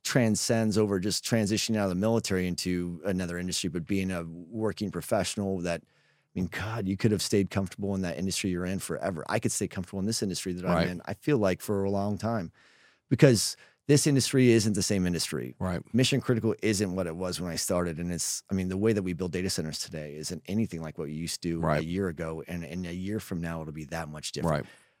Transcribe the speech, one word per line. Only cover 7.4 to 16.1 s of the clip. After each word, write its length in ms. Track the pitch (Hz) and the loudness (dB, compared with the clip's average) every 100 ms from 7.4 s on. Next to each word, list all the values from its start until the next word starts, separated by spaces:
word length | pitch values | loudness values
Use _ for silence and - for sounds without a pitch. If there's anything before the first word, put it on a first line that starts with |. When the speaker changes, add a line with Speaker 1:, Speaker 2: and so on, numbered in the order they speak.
| 95 | 2
Speaker 1:
comfortable 420 | 104 95 - 101 | 0 -2 -4 -4
in 80 | 98 | -2
that 160 | 92 71 | -2 -2
industry 320 | 95 - 98 | -2 -2 -2
you're 160 | 87 90 | -2 -2
in 140 | 95 | -4
forever. 440 | - 80 95 82 - | -4 -4 -2 -4 -2
I 80 | 110 | 0
could 140 | 110 | 0
stay 160 | - 98 | -2 -4
comfortable 320 | - 87 98 | -4 -6 -4
in 80 | 98 | -2
this 160 | 113 | 0
industry 300 | 104 85 92 | -2 -2 -4
that 120 | 90 90 | -4 2
I'm 60 | |
Speaker 2:
Right. 160 | 85 82 | 2 2
Speaker 1:
in, 140 | 90 - | 0 -6
I 80 | |
feel 240 | - - 139 | -6 0 4
like, 240 | 98 90 | 4 2
for 220 | - 101 | 0 0
a 80 | 98 | 0
long 260 | 101 101 101 | 0 0 -2
time, 340 | 113 117 85 - _ _ _ _ _ | -2 -2 -4 -10 _ _ _ _ _
because 460 | 135 143 110 - - - _ - | 8 8 8 4 -4 -14 _ 4
this 200 | 143 156 | 4 6
industry 420 | 139 - 135 127 | 4 4 6 8
isn't 240 | 113 107 | 8 6
the 80 | 101 | 2
same 240 | 92 101 90 | 2 2 2
industry. 500 | 85 - 71 62 - | 0 -2 -4 -6 -4
Speaker 2:
Right. 220 | 92 90 - | -4 -4 0
Speaker 1:
Mission 260 | 117 131 | 2 4